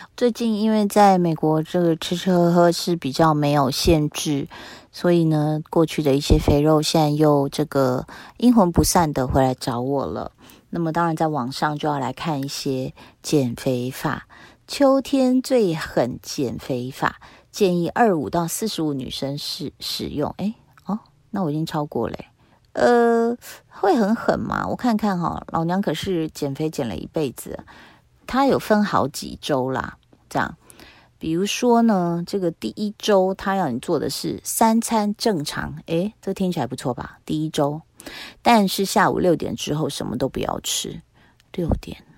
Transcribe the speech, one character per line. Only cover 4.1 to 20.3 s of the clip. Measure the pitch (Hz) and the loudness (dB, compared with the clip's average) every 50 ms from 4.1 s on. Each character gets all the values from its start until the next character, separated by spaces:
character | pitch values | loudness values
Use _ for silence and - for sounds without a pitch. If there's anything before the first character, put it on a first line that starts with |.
| - - - 160 147 139 147 - - - - - - - - _ | -2 -4 -4 -2 -2 -2 -4 -6 -10 -16 -18 -18 -20 -20 -20 _
所 | - - - 180 | -10 -2 0 2
以 | 175 170 165 | 4 4 4
呢， | 160 156 151 147 151 156 151 156 - | 4 2 2 2 0 0 -2 -4 -2
过 | - 175 165 | 2 2 2
去 | 156 - - | 2 0 0
的 | 151 143 135 | 0 2 2
一 | 143 | 2
些 | 151 - - 151 | 2 2 2 2
肥 | - - 147 143 | 4 2 2 4
肉 | 147 156 156 156 | 4 4 4 4
现 | 156 - - 165 | 4 2 2 2
在 | 156 147 | 2 4
又 | 147 147 156 151 147 143 139 139 | 4 4 4 6 6 4 2 0
这 | - - 151 | -2 -4 -4
个 | 147 - 139 135 127 127 131 - - - - - - - - | -2 0 2 2 2 2 -2 -4 -8 -14 -20 -20 -20 -4 2
阴 | - 247 247 | 4 6 6
魂 | 226 190 175 | 6 6 6
不 | 170 - 156 | 6 4 2
散 | - - 190 175 151 143 | 4 4 2 2 2 0
的 | 143 131 127 | 0 0 2
回 | - 143 | 2 2
来 | 135 131 127 | 2 2 2
找 | - - - 120 120 | -2 -4 -4 -4 -4
我 | 123 131 143 139 - | -2 -2 -2 -2 -2
了。 | 80 90 117 - - - _ - - - - _ _ | -4 -6 -8 -10 -10 -14 _ -20 -20 -20 -20 _ _
那 | - 170 | -6 -4
么 | 170 160 | -2 -2
当 | 156 170 170 | 0 0 0
然 | 170 160 | 0 0
在 | 156 170 156 | 0 0 0
网 | 156 143 120 127 | 0 -2 -4 -4
上 | 135 - - 151 151 147 | -4 -4 -4 -4 -4 -2
就 | - 156 | -4 -2
要 | 147 139 | -2 -2
来 | 131 120 131 | -4 -6 -6
看 | - - 170 151 135 135 | -6 -6 -4 -4 -4 -4
一 | 139 | -6
些 | - - - 143 131 131 131 143 - - - - _ _ - | -8 -6 -6 -4 -4 -4 -6 -8 -10 -14 -20 -20 _ _ -4
减 | - - 151 135 120 120 | 0 2 2 2 0 -2
肥 | - - 135 131 123 123 127 | -4 -4 -2 -2 -2 -4 -6
法， | 131 - - 160 123 - - _ - - - - - _ _ - | -6 -6 -6 -4 -4 -6 -8 _ -20 -20 -20 -20 -20 _ _ -8
秋 | - - 285 269 269 269 | -2 2 4 4 4 4
天 | 262 - - 269 262 254 254 262 | 2 0 0 2 2 2 2 2
最 | 247 - 262 247 220 180 160 | 0 2 2 2 2 2 0
狠 | 160 - - - - 127 117 - - | -2 -4 -4 -2 -2 0 -2 -2 -8
减 | - - - - 139 117 107 - | -12 -10 -6 -4 -4 -4 -4 -6
肥 | - - 139 123 123 127 | -6 -6 -6 -6 -6 -8
法， | 139 - - - - - - - - - _ _ | -6 -4 -2 -2 -2 -4 -12 -20 -20 -20 _ _
建 | - - 214 185 175 175 | -2 0 2 2 2 2
议 | 170 160 | -2 0
二 | - - 240 220 185 156 | 0 2 2 4 2 0
五 | 135 101 | -2 -2
到 | - 170 170 165 | -2 -2 -2 -2
四 | - - 214 220 | -4 -6 -6 -6
十 | - - | -4 -4
五 | 160 151 143 | -4 -4 -4
女 | 135 127 - | -4 -6 -8
生 | - - - 135 143 143 | -8 -8 -8 -6 -8 -8
使-， | - - - - 147 131 - - | -8 -10 -10 -10 -10 -12 -12 -12
使 | - - - - - | -10 -10 -8 -8 -8
用。 | 139 - 139 147 - | -8 -6 -4 -6 -6